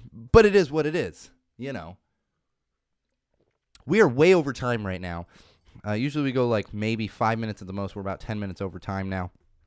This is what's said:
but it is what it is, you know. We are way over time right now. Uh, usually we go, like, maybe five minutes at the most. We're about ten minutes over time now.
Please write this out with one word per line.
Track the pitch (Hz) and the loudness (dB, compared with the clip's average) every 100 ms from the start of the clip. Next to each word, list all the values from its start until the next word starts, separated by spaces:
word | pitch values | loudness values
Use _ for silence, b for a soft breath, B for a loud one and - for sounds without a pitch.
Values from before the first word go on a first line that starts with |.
| - 107 113 | -16 -20 6
but | 226 214 | 8 8
it | 196 | 6
is | 156 | 2
what | 156 147 | 0 -2
it | 165 | -2
is, | 101 - - _ _ - | -6 -10 -20 _ _ -14
you | 131 | -12
know. | 120 80 101 _ _ _ _ _ _ _ _ _ _ _ _ _ _ _ _ _ _ - | -10 -14 -20 _ _ _ _ _ _ _ _ _ _ _ _ _ _ _ _ _ _ 0
We | 202 | 4
are | 180 | 4
way | 120 165 185 | 6 6 6
over | 139 | 2
time | 123 127 117 101 | -4 -4 -4 -4
right | 90 | -6
now. | 90 85 85 b b b b - 104 | -6 -8 -10 b b b b -12 -6
Uh, | |
usually | 107 139 147 | -4 -2 -2
we | 139 | -2
go, | 127 120 | 0 0
like, | 110 95 | 0 -2
maybe | 104 107 113 107 | -4 -4 -4 -6
five | - 110 113 | -2 -2 -2
minutes | 110 104 | -6 -8
at | 92 | -10
the | |
most. | 95 98 104 | -8 -8 -8
We're | |
about | 95 92 | -8 -8
ten | - 107 | -8 -8
minutes | 101 92 | -8 -8
over | 98 87 | -10 -8
time | - 95 95 | -8 -6 -4
now. | 95 90 - _ _ | -6 -6 -12 _ _